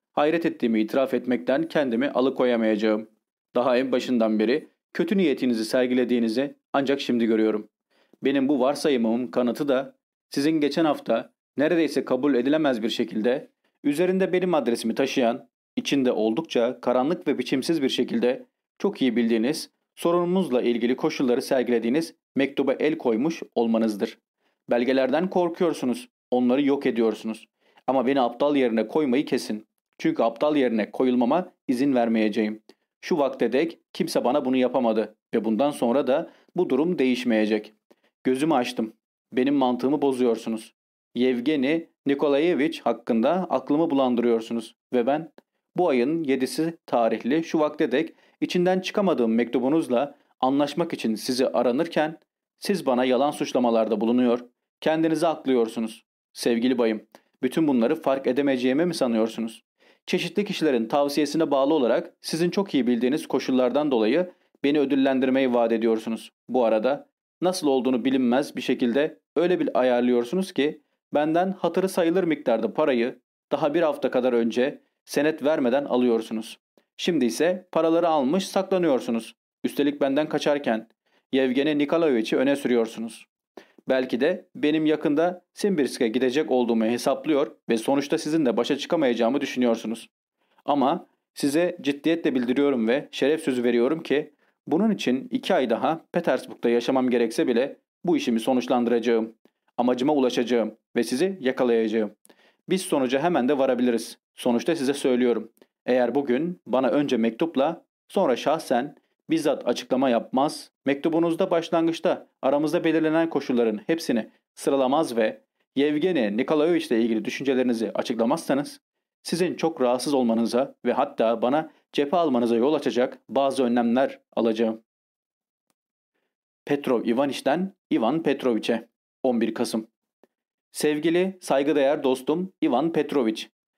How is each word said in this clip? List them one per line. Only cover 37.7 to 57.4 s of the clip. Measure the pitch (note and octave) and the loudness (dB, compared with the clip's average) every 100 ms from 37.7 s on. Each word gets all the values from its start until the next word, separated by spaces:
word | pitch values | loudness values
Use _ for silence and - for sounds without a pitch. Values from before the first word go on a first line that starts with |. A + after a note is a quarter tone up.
| _ _ _ _ _ | _ _ _ _ _
Gözümü | C3 C3 D#3 | -2 0 2
açtım. | C3+ A#2+ - A2 - _ _ _ | 0 0 -4 -6 -8 _ _ _
Benim | A#2+ C3 C#3+ | -2 0 2
mantığımı | B2+ B2 C3 D3+ | 2 0 0 0
bozuyorsunuz. | C#3+ B2+ B2 A2+ A#2 A2 - _ _ _ _ A#2+ | 0 2 0 0 -4 -8 -10 _ _ _ _ -2
Yevgeni | B2+ A#2+ B2 D#3 C3 E3 E3 _ C#3 | 0 0 0 0 0 -2 -4 _ -2
Nikolayevich | C#3 D3 C#3 E3+ C#3 D#3+ - | 0 2 2 2 2 -2 -2
hakkında | A#2+ A#2 - A2+ C3 F3+ F3 | -4 -2 -2 0 2 0 -2
aklımı | B2+ - D3 E3 | -4 -2 -2 0
bulandırıyorsunuz | C#3 C3 A#2+ A#2+ A2+ A2+ A#2 A2 _ - | 0 0 2 2 0 -2 -8 -10 _ -4
ve | B2 A#2 | -2 0
ben | D3+ D#3+ - _ _ _ - | -2 -4 -18 _ _ _ -2
bu | F3 | 0
ayın | B2+ B2+ E3 | 2 0 0
yedisi | C#3+ C3+ B2+ - E3 E3 - | 0 0 -2 -2 -4 -6 -4
tarihli | B2 A2+ A2+ A#2 D#3 | 0 0 0 -2 -2
şu | D#3+ E3 | 0 -2
vakte | D3+ D3+ D#3 | -2 -2 0
dek | D3 D#3+ - _ - | 0 -2 -10 _ -8
içinden | E3 F#3 F3+ F#3 | -2 0 2 0
çıkamadığım | F#3 - F#3+ B2+ A2+ A2+ | -2 -2 0 2 2 2
mektubunuzla | A#2+ C3+ B2+ D#3+ C3 A#2+ C#3+ - _ - | 0 0 0 0 0 -2 -2 -8 _ -2
anlaşmak | C3 C#3 C#3+ E3+ E3 | 0 0 -2 -2 -6
için | C3 A2+ G#2+ | -4 -4 -4
sizi | - B2+ B2 | -4 -2 0
aranırken | F#2+ B2 B2+ E3+ E3 D#3 - _ _ _ _ | 0 0 0 -2 -2 -2 -4 _ _ _ _
siz | - G3+ C3+ | -4 -2 0
bana | B2 B2+ | 0 2
yalan | B2 C#3+ | 2 0
suçlamalarda | C#3+ D3 C3 A#2+ A2+ A2 G#2+ | -2 -2 0 2 2 2 0
bulunuyor, | A#2 B2 B2 A#2+ B2 _ _ - | 0 2 2 0 -4 _ _ -6
kendinizi | D#3 D#3+ D#3+ D#3 E3 | -2 0 0 2 0
aklıyorsunuz. | D#3 C3+ B2+ A2+ A#2 A2 - _ _ _ | 0 0 2 0 -2 -8 -8 _ _ _
Sevgili | - B2+ A#2 B2+ B2 | -4 0 2 0 2
bayım, | A2+ A2 - - _ - | 0 -2 -8 -20 _ -6